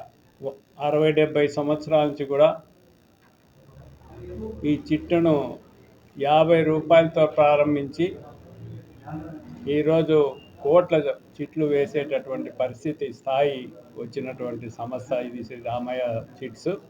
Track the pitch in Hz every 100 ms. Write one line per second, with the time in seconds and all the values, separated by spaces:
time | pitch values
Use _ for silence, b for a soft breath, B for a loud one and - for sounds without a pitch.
0 | - _ _ _ 135 - _ - 147 151
1 | 156 151 151 151 147 147 143 151 151 156
2 | 147 139 135 139 156 - - _ _ _
3 | _ _ _ _ _ _ _ - - -
4 | - - - - 220 - 147 143 - 151
5 | - 170 165 147 127 - - _ _ _
6 | _ - 139 156 160 170 156 156 151 165
7 | 165 165 156 156 147 147 147 147 139 135
8 | 175 - - - - - - - - -
9 | - 156 160 - - - 127 147 151 160
10 | 151 156 143 131 - - 139 170 175 165
11 | 139 127 - - 143 160 151 143 139 147
12 | 139 135 131 127 123 - 127 117 160 147
13 | 135 117 - 135 143 135 120 - - 120
14 | 120 127 127 131 123 120 120 113 120 127
15 | 113 127 123 120 113 123 117 120 123 127
16 | 123 113 - - 131 113 160 190